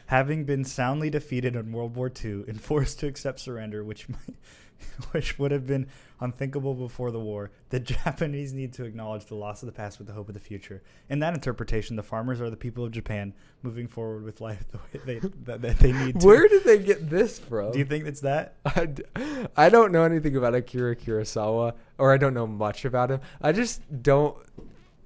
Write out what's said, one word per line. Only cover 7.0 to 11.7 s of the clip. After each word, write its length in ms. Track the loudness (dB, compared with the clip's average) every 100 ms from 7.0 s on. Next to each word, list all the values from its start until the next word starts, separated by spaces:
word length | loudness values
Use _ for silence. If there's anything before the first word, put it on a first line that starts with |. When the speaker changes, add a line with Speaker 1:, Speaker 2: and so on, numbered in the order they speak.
| -6
Speaker 1:
the 80 | -6
war, 340 | -6 -8 -10 -14 -6
the 100 | -6
<laughs> 140 | -2
Japanese 580 | -2 -2 -2 -4 -4 -8
need 220 | -8 -10
to 100 | -10
acknowledge 400 | -12 -10 -8 -8
the 100 | -10
loss 280 | -10 -10 -10
of 40 | -12
the 60 |
past 240 | -10 -12 -12
with 100 | -14
the 40 |
hope 160 | -14 -12
of 60 |
the 60 | -14
future. 420 | -12 -14 -14 -18 -20 -20 -6
In 120 | -4
that 120 | -2
interpretation, 640 | -2 -4 -6 -2